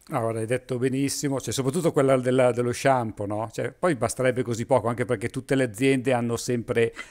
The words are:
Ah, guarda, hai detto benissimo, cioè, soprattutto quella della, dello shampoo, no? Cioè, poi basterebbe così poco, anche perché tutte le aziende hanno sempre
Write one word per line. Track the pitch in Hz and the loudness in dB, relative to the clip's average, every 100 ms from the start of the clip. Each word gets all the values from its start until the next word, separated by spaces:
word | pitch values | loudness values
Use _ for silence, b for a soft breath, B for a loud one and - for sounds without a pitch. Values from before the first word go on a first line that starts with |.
| - | -8
Ah, | 139 | -4
guarda, | 113 113 | -2 -4
hai | 113 | -2
detto | 127 - 127 | -4 -4 -2
benissimo, | 131 131 139 - 143 135 | 0 0 -2 -2 -4 -4
cioè, | 117 | -4
soprattutto | 107 131 170 151 | -2 -2 0 0
quella | 147 135 131 | 2 4 4
della, | 123 127 123 | 2 4 4
dello | 120 120 | 2 -2
shampoo, | 120 139 131 110 - 101 | 0 2 2 0 -6 -6
no? | 107 117 | -6 -6
Cioè, | - 123 | -6 -8
poi | - 185 123 | -2 -2 0
basterebbe | 117 - 127 123 | -2 0 0 0
così | 120 113 117 | -2 -4 2
poco, | 127 113 | 2 2
anche | 117 | -2
perché | - 117 117 | -2 -2 -4
tutte | 131 - 135 | -6 -2 0
le | |
aziende | 127 104 135 135 120 | 0 2 2 2 2
hanno | 123 117 117 | 0 0 -2
sempre | - 120 110 120 113 B B | -2 -4 0 2 2 B B